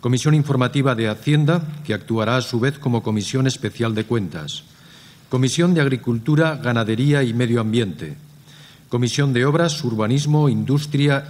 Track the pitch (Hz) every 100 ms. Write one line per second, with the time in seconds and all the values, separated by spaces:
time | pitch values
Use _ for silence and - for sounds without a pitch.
0 | 123 123 151 156 147 135 123 139 135 117
1 | 110 110 - 151 151 175 160 - - 107
2 | - 113 110 127 123 120 127 147 139 117
3 | 113 107 98 131 131 123 107 - 117 110
4 | 113 120 92 80 76 - - - - -
5 | - - - 127 131 - 175 175 139 127
6 | 120 113 113 151 160 151 120 117 107 113
7 | 143 143 131 117 120 117 110 113 107 78
8 | 80 73 - - - - - - - 123
9 | 123 - 143 123 131 151 170 151 120 113
10 | 107 135 147 151 147 107 107 143 147 139
11 | 143 139 147